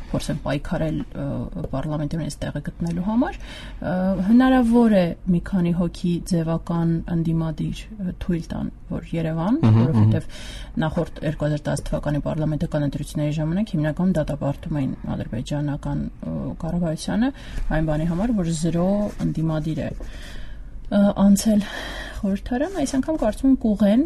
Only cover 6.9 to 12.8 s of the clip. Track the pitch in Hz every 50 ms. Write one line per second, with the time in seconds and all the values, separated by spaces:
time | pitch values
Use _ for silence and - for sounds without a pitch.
6.9 | 165 165 - - 175 165 160 165 165 165 165 160 156 - 160 151 - - - -
7.9 | 220 208 190 180 175 - - - 175 165 160 - - - - - - - - -
8.9 | 170 - 170 - 170 165 160 160 160 165 160 202 254 330 - 110 107 110 240 -
9.9 | 135 110 107 110 - - - - - - - - - - - - - - 165 156
10.9 | - 175 156 - - - - 156 151 - 151 151 151 147 - 151 160 - - -
11.9 | 156 147 - 147 147 143 - 143 143 156 156 156 156 143 170 - - 151